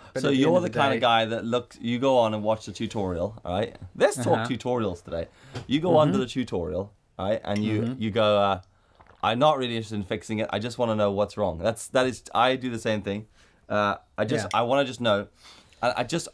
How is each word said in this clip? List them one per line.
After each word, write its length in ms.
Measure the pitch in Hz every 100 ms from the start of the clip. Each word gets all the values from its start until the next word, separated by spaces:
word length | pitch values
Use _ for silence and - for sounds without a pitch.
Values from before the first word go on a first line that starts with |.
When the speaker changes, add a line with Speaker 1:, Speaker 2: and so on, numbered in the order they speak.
| -
Speaker 1:
But 80 | -
Speaker 2:
So 80 | 151
Speaker 1:
at 20 |
the 60 | 135
Speaker 2:
you're 120 | 143
Speaker 1:
end 80 | 180
of 60 |
Speaker 2:
the 60 | -
Speaker 1:
the 100 | 113
Speaker 2:
kind 140 | 139
of 40 | 117
Speaker 1:
day 40 |
Speaker 2:
guy 240 | 120 113 110
that 180 | 113 110
look, 300 | 120 120 -
you 200 | 113 120
go 180 | 135 131
on 160 | 113
and 100 | 107
watch 220 | 107 107 -
the 60 |
tutorial, 680 | 98 113 113 95 85 92 -
all 100 | -
right? 220 | 90 117 - - -
Let's 200 | - 135
talk 120 | 123 160
Speaker 1:
Uh-huh. 80 | 117
Speaker 2:
tutorials 560 | 117 123 123 107 104
today. 240 | - 82 82 _ - - -
You 120 | 135
go 160 | 175 160
on 100 | 151
to 60 |
Speaker 1:
Mm-hmm. 80 | 180
Speaker 2:
the 60 | 123
tutorial, 680 | 131 117 98 85 82 101 _ _ -
all 100 | 95
right? 120 | 113
And 200 | - 104
you, 180 | 107 107
Speaker 1:
Mm-hmm. 200 | 117 131
Speaker 2:
you 100 | 110
go, 260 | 104 107 104
uh, 220 | 101 92 - _ _ _ - -
"I'm 180 | 101 117
not 180 | 151 143
really 180 | 127 117
interested 200 | 107 107
in 80 |
fixing 360 | 95 120 - 110
it. 100 | 110
I 80 | 104
just 180 | 117 113
wanna 180 | 120 110
know 160 | 104
what's 240 | 98 104 -
wrong." 200 | 101 80
That's, 280 | 98 110 -
that 180 | 131 131
is, 160 | 113 -
I 220 | - 123 131
do 140 | 127
the 100 | 117
same 220 | 113 107
thing. 260 | 101 101 110 _ _ _ -
Uh, 280 | 104 104 - _ -
I 80 | 107
just, 220 | 120 101
Speaker 1:
Yeah. 60 | 107
Speaker 2:
I 20 |
wanna 220 | 120 139 131
just 160 | 117
know. 260 | 120 101 104 _ - - - -
I, 120 | 123 117
I 60 |
just, 240 | 120 165 -